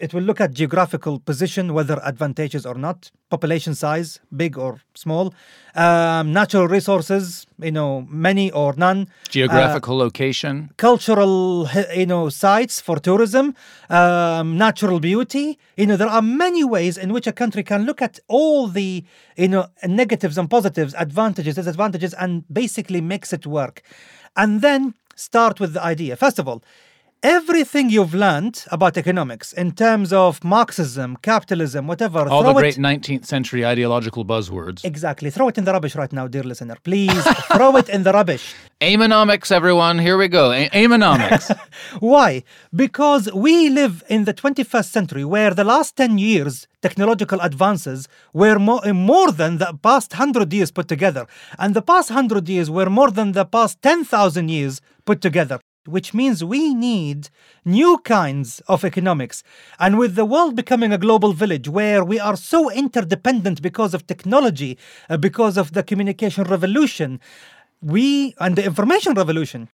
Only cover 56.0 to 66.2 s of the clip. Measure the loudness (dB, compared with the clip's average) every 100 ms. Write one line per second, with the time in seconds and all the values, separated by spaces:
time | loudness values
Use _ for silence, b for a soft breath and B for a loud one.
56 | -4 -2 0 -2 -2 -2 -2 0 -2 -2
57 | -4 -6 -12 b b b 0 4 4 4
58 | 2 0 0 -4 -8 -10 -2 0 0 -2
59 | 0 -2 -4 -12 B B B -2 2 2
60 | 2 0 0 2 0 -2 -2 0 0 0
61 | 2 4 2 0 -2 -2 -4 -2 0 2
62 | 0 -2 -2 -4 0 0 2 0 -2 -2
63 | -2 -2 0 0 -2 -4 -4 -4 -4 -4
64 | -8 -10 -2 0 0 -2 -8 -12 B B
65 | -8 -4 -2 0 0 0 -4 -4 -4 -4
66 | -4 -4